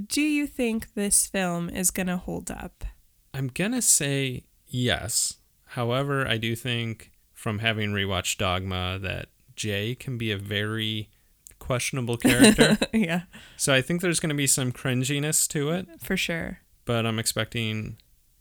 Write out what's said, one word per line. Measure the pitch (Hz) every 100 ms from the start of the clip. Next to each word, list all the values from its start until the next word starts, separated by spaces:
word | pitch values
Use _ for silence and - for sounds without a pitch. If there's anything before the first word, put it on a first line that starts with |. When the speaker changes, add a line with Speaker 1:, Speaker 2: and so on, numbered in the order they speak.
| 202
Speaker 1:
do | -
you | 302 294 294
think | - 240 226 -
this | - 202 - -
film | 190 185 170 170
is | - 180
gonna | - 185 180
hold | 180 170 170
up? | - 175 - - - _ _ _
Speaker 2:
I'm | 135 135
gonna | 127 190 254
say | - - 143 139 135 127 - _ _
yes. | 127 123 90 117 - - - _ _ _
However, | - 117 123 139 139 131
I | 113
do | 113
think | 113 131 117 117 110 - _ _
from | - 117 104
having | 113 110 104
rewatched | 101 98 92 - -
Dogma | 95 92 95 90 90 95
that | 92 92 - _ _ -
Jay | 107 101 107 123
can | - 120
be | 113
a | 98
very | 101 101 107 110 110 110 107 _ _ _ - -
questionable | - 127 - 139 117 120
character. | - 269 240 220 226 214
Speaker 1:
<laughs> | -
Yeah. | 220 175 170 - - - -
Speaker 2:
So | -
I | 135
think | 127 170
there's | 180 160
gonna | 165
be | 147 139
some | - 127
cringiness | 127 139 127 127 143 147 151 -
to | 160 143
it. | 175 185 -
Speaker 1:
For | - 190
sure. | - 165 - 190 _ _ -
Speaker 2:
But | 117 113
I'm | 110
expecting | 113 - 113 120 110 110 107 110 _ _ _ _